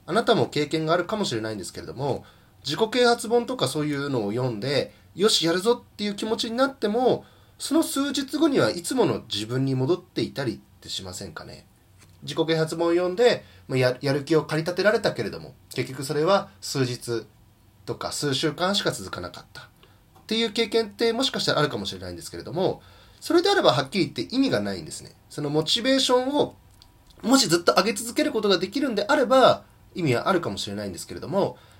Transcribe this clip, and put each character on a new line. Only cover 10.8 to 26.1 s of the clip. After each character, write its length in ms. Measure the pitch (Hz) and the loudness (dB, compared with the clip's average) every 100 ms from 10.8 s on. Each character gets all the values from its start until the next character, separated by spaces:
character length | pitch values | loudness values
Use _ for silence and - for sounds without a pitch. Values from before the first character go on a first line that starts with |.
| - | -12
し 140 | - | -12
ま 100 | 92 | -10
せ 140 | 92 95 | -12 -14
ん 60 | |
か 120 | 78 - | -14 -16
ね。 200 | 80 - _ _ - - - | -18 -20 _ _ -20 -20 -16
自 120 | 135 139 | -6 -2
己 120 | 160 | 0
啓 80 | 160 | 2
発 220 | 160 165 | 0 0
本 100 | 170 | 2
を 20 | |
読 180 | 175 180 | 2 2
ん 60 | 180 | 4
で、 280 | 240 175 - - - | 4 4 -4 -20 -4
ま 80 | 131 | 2
あ、 20 | |
や-、 200 | 127 123 | 2 2
や 120 | 139 | -2
る 100 | 139 | -2
気 120 | 135 156 | 2 2
を 80 | |
駆 180 | 151 156 | 2 -2
り 40 | 165 | -2
立 120 | 180 | 0
て 60 | |
ら 80 | 196 | 2
れ 80 | 226 | 2
た 140 | 170 | 0
け 100 | - | -2
れ 60 | 98 | -6
ど 100 | 82 | -8
も、 140 | 78 - - | -14 -20 -8
結 180 | - 127 | -6 -6
局 120 | 131 | -8
そ 100 | 135 | -4
れ 100 | 147 | 0
は 260 | 165 196 196 - | 2 2 0 -12
数 240 | - 143 123 | -6 -2 -2
日 400 | 123 - 117 - _ _ _ _ _ - | -2 -6 -6 -6 _ _ _ _ _ -10
と 100 | 113 | -8
か 160 | 85 | -6
数 220 | - 147 | -2 -2
週 200 | 131 156 | 0 -2
間 220 | 156 180 202 | 0 0 2
し 80 | |
か 80 | 160 | 0
続 180 | 127 95 | -4 -8
か 100 | - | -10
な 80 | 90 | -10
か 120 | - | -12
っ 40 | - | -20
た 100 | - | -20
っ 20 | - _ - _ _ - - | -20 _ -20 _ _ -20 -4
て 80 | 220 | -2
い 80 | 226 | 0
う 60 | |
経 160 | 220 220 | 0 0
験 200 | 226 214 | 0 -2
っ 20 | |
て 240 | - 233 | 0 0
も 100 | 226 | 2
し 80 | 262 | -2
か 80 | - | 0
し 60 | - | 0
た 80 | |
ら 60 | 147 | 2
あ 20 | |
る 60 | 147 | 0
か 80 | 110 | -2
も 80 | 95 | -6
し 80 | |
れ 80 | 92 | -8
な 80 | 92 | -10
い 40 | |
ん 20 | 85 | -10
で 60 | |
す 100 | 80 | -10
け 60 | 85 | -12
れ 60 | |
ど 100 | 101 | -8
も、 280 | 151 165 - - - - - | -2 0 -2 -12 -20 -20 -14
そ 140 | - | 0
れ 80 | 330 | 2
で 80 | 392 | 4
あ 60 | 392 | 4
れ 60 | |
ば 100 | 170 | 4
は 120 | 135 | 4
っ 60 | 135 | 0
き 100 | 196 | -2
り 120 | 156 | -2
言 120 | - - | -2 -4
っ 40 | |
て 60 | 254 | 0
意 40 | |
味 100 | 269 | 2
が 100 | 113 | 0
な 140 | 101 | -2
い 80 | 92 | -6
ん 40 | 78 | -10
で 60 | |
す 100 | - | -14
ね。 100 | - - _ | -16 -20 _
そ 120 | - | -8
の 80 | 147 | -2
モ 140 | 151 | 0
チ 180 | 156 240 | 0 0
ベ 160 | 254 269 | 2 2
ー 20 | |
シ 120 | 262 | 4